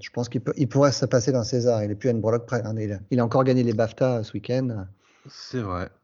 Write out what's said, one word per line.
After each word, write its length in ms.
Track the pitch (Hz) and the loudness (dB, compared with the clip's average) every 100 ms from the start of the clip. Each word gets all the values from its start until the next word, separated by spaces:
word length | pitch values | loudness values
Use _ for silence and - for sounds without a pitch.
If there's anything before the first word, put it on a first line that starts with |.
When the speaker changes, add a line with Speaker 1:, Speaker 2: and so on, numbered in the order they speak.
Speaker 1:
je 80 | - | -12
pense 160 | - 120 | -6 -4
qu'il 140 | - | -4
peut, 120 | - - | -4 -2
il 100 | 123 | 0
pourrait 240 | 139 143 | 4 4
se 140 | 127 123 | 4 2
passer 260 | 131 113 | 0 2
d'un 120 | 127 107 | 0 0
César. 360 | 127 120 113 | 0 2 2
Il 80 | 104 | 0
est 40 | 104 | -2
plus 140 | 131 | 0
à 20 | |
une 100 | 117 | 0
breloque 240 | 107 117 120 | 2 0 0
près, 160 | 120 107 | -4 -2
hein. 100 | 110 | -4
Il 140 | 107 | -4
a, 80 | 101 - | -6 -2
il 100 | 127 | 0
a 40 | 117 | 2
encore 200 | 131 131 | 4 4
gagné 180 | 127 | 4
les 100 | 120 | 4
bafta 480 | 110 113 - 131 123 | 2 0 0 0 0
ce 100 | 107 | -4
week-end. 520 | 107 104 123 131 113 92 98 _ _ - | -8 -4 -2 -2 -6 -10 -14 _ _ -20
Speaker 2:
C'est 300 | - - 127 | -20 -10 -6
vrai. 280 | 104 90 90 _ | -4 -4 -6 _